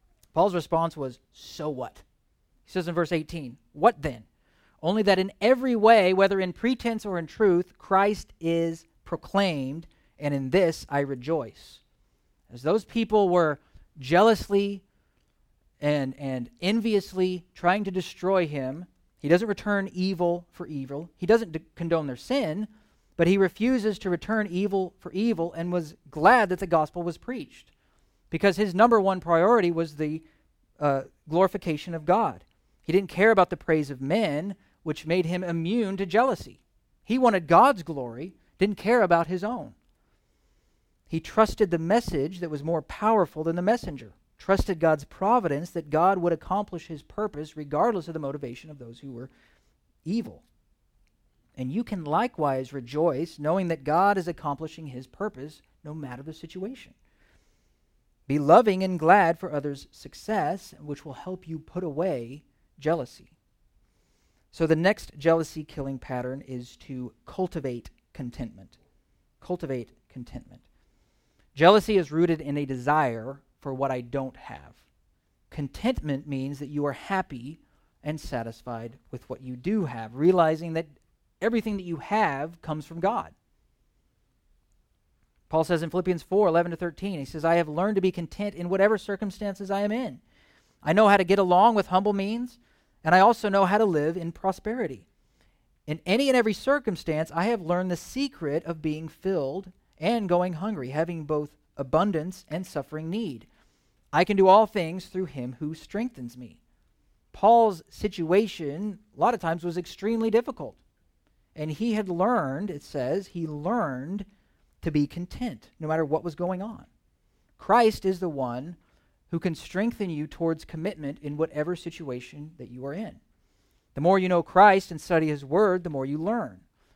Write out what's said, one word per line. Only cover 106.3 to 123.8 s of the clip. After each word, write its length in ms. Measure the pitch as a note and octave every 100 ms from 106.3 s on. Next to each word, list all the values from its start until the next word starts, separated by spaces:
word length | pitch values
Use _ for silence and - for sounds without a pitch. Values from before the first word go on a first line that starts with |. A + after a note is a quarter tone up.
| A#2+
me." 220 | A#2 - _ _ _ _ _ _ _
Paul's 500 | - G3+ A#3 A3 E3 -
situation, 1080 | - G#3+ F3+ D#3+ F#3+ G#3+ - D3 D3+ G#3 F#3 _ -
a 40 |
lot 140 | F#3+
of 60 | A#3
times, 240 | E3 E3+
was 140 | F3 E3
extremely 520 | F3 - G#3 A3+ A3
difficult. 460 | A3 A#3+ - B2+ - _ _ _ _ _ _ _ D3
And 160 | D#3
he 220 | D3+ A#3
had 160 | G#3+ F#3+
learned, 600 | E3+ G#3 A#3+ C#3 C#3 G3+
it 140 | C#3+
says, 440 | - D3 B2+ F#3 F#3+
he 200 | F3 D#3+
learned 800 | D3 D#3+ A#3+ D#3+ B2+ C#3+ G3 F#3+ _ _ _ _ _
to 100 | E3
be 160 | D3 C#3+
content 640 | E3+ F3+ - B3 B2+ _ -
no 80 | D#3
matter 180 | D#3+ D3+
what 180 | D#3+
was 120 | E3+ D3
going 260 | F3 F#3
on. 240 | G#3+ - - _ _ _ _ _ _ _
Christ 480 | - A3 A3+ G#3+ F#3+
is 140 | F3+
the 100 | F3+
one 480 | C#3+ B2 B2 D#3 F3 _ _ _ _ -
who 80 | E3
can 140 | F3+
strengthen 560 | D3+ - F3+ A3+ A#3 F#3+
you 160 | D3+ D3+
towards 400 | - E3 D#3+ -
commitment 540 | D#3 F3+ E3+ C#3+ D3
in 180 | D3 D3
whatever 380 | D#3+ D3+ D3+ F3
situation 760 | E3+ - D3+ B2 B2 D3 D#3 D#3+
that 120 | A2+
you 160 | B2 C3+
are 80 |
in. 260 | E3+ G3+ - _ _ _ _ _ _